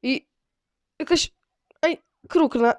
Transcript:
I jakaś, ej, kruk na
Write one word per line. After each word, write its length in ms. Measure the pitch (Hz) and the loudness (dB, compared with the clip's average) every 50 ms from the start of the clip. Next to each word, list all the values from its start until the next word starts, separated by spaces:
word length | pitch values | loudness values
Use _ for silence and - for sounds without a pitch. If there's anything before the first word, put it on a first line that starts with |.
| - | -2
I 260 | 247 262 - _ _ _ _ _ _ _ _ _ _ _ _ _ _ _ _ | -4 -4 -4 _ _ _ _ _ _ _ _ _ _ _ _ _ _ _ _
jakaś, 340 | 320 - 349 311 - - _ _ _ _ _ _ _ _ _ _ - | -2 -2 0 0 0 -4 _ _ _ _ _ _ _ _ _ _ -2
ej, 200 | 330 330 - _ _ _ _ _ - | -2 -2 -4 _ _ _ _ _ -2
kruk 260 | - 349 320 254 - | 2 2 2 2 2
na 200 | 240 233 233 226 | 2 0 0 0